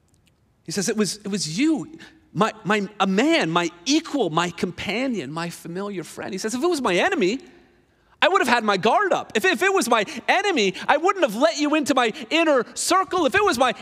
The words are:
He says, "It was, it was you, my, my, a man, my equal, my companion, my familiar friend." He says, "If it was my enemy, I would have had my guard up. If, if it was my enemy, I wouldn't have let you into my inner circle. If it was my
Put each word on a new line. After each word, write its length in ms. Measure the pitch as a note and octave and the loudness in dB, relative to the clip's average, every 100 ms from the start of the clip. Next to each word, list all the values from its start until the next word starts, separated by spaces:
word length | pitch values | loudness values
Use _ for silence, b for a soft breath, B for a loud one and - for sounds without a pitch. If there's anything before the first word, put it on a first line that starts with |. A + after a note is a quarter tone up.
| _ _ _ _ _ _ | _ _ _ _ _ _
He 80 | - | -8
says, 160 | G3 F#3 | -4 -2
"It 80 | G#3+ | -2
was, 220 | F#3+ - | -2 -4
it 100 | G3+ | -8
was 280 | G3 D3+ E3+ | -6 -6 0
you, 420 | D#4 C#4+ D3 - B B B | 0 0 -6 -16 B B B
my, 200 | - G#3+ - | -2 -2 -2
my, 240 | E3+ G#3+ F#3+ - | -2 -2 -2 -2
a 80 | F#3+ | 0
man, 440 | F#3+ D4 E4 E3+ | 2 2 2 2
my 200 | E3+ E3+ - | 0 -2 -6
equal, 460 | - D#4+ - C#4+ F3+ | -2 0 0 -2 0
my 200 | D#3 F3 | 0 -2
companion, 800 | - F#3+ - - G#3 C4+ G#3+ C3 | -4 -6 -6 -6 -4 -2 -4 -6
my 200 | D#3+ E3+ | -8 -8
familiar 520 | - E3 F3 G3+ F#3 | -10 -12 -10 -8 -10
friend." 300 | D3 - - | -12 -12 -10
He 60 | F#3+ | -8
says, 160 | A3 | -6
"If 80 | A#3+ | -2
it 60 | E4+ | -2
was 120 | D#4+ | 0
my 160 | B3 F3+ | 0 2
enemy, 420 | E4 F4+ F3+ C4 - b b b b b b b | 2 2 0 -2 -10 b b b b b b b
I 80 | D4 | 2
would 120 | F#4+ | 4
have 80 | C#4+ | 4
had 160 | A#3+ | 2
my 140 | G#3+ G3 | 2 2
guard 340 | G#3 E4 G4 | 2 2 2
up. 200 | D#3+ - A3 | -2 -2 0
If, 80 | |
if 180 | F#4+ D#4 | 0 2
it 100 | F#4+ | 2
was 180 | F#4+ A#3 | 2 2
my 160 | A#3 G#3 B3 - | 2 0 -6 0
enemy, 460 | D#4+ G4+ D#4 G3 B G#3 | 0 2 0 0 B 0
I 80 | D4 | 2
wouldn't 260 | F4 G4+ | 2 0
have 140 | D4 G3+ | -2 2
let 220 | D#4 C#4+ | 0 2
you 160 | D4 | 0
into 200 | D#4 C#4+ | 0 2
my 200 | C4 A#3 B A#3 | 0 0 B -2
inner 340 | D#4 D#4+ C4+ G#3 | 0 2 2 0
circle. 520 | - - F4+ F#4 F#4 C#4 | -6 0 0 2 0 2
If 80 | |
it 100 | F#4+ | 2
was 140 | G#4 A#3+ | 2 2
my 160 | B3+ - | 0 0